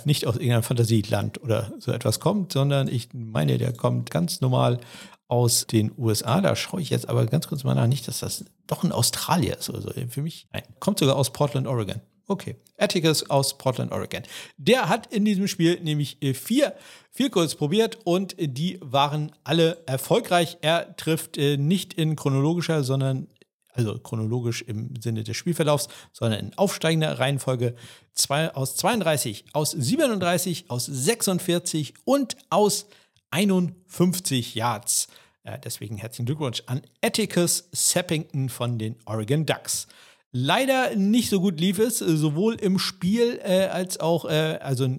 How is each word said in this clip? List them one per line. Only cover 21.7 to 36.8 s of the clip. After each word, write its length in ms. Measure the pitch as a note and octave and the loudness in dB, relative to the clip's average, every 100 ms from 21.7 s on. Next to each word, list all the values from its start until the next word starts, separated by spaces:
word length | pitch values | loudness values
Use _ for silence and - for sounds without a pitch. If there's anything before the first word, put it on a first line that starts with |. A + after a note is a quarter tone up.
| F#3 - | 2 0
in 220 | - D#3 D#3 | -2 -2 0
chronologischer, 640 | C#3+ C3+ C#3+ F3 D#3+ D#3+ | 0 2 2 0 0 0
sondern, 460 | C3 C3+ C3+ C3+ D3+ _ _ _ _ | 0 0 0 -2 -6 _ _ _ _
also 280 | - A2+ G#2+ | -2 -2 -4
chronologisch 600 | - A2+ A2 B2 A#2+ A#2 | -6 -4 -2 -2 -2 -4
im 320 | - G#2+ B2 B2+ | -6 -8 -8 -8
Sinne 220 | A#2 A2+ | -6 -4
des 140 | G#2+ A2 | -4 -6
Spielverlaufs, 500 | - E3 D3+ D3 - - - | -4 0 2 2 0 -10 -20
sondern 280 | - A2+ G#2 | -4 0 0
in 180 | G2+ - | -4 0
aufsteigender 640 | G3 - D#3+ D#3+ D#3 C3 | 0 0 0 2 0 0
Reihenfolge. 560 | C3 C#3 - B2+ B2 A#2+ - - _ | 0 0 -2 0 -2 -4 -12 -20 _
Zwei, 380 | - - C#3 D#3+ | -4 0 0 0
aus 220 | - C3+ | -2 -4
zweiunddreißig, 680 | - B3 A#3 E3 D3+ B2+ G2+ - | -2 0 2 2 0 -2 -6 -6
aus 180 | C#3+ D3+ | -2 -2
siebenunddreißig, 920 | D#3+ B2 C4 D4 G#3 F3+ F3+ F#3 E3+ - | 0 0 2 2 2 0 0 0 -4 -6
aus 180 | B2 - | -6 -4
sechsundvierzig 1080 | C#3 C#3+ A#3 - F3+ - F3 E3+ D#3+ D3+ - | -2 0 0 0 0 0 0 0 -4 -4 -6
und 320 | - C#4 B3 - _ | 0 0 0 -6 _
aus 380 | E3 G#3 G3+ - - _ _ _ | 2 2 0 -6 -18 _ _ _
einundfünfzig 1200 | D#3+ G3+ F#3 F3 - _ - F3+ F3+ - C3+ A#2 A2 | 0 2 4 0 -4 _ 2 2 2 -2 -2 -2 -2
Yards. 520 | A#2+ G#2+ G#2 - - - _ _ | -2 -2 -2 -2 -4 -10 _ _
Äh, 160 | A2 G#2+ | -14 -12
deswegen 320 | - - A2 G#2+ | -12 -10 -10 -10
herzlichen 300 | A2+ - A#2+ | -10 -6 -6
Glückwunsch 360 | D3+ C#3+ - - | -4 -4 -6 -6
an 160 | B2 | -8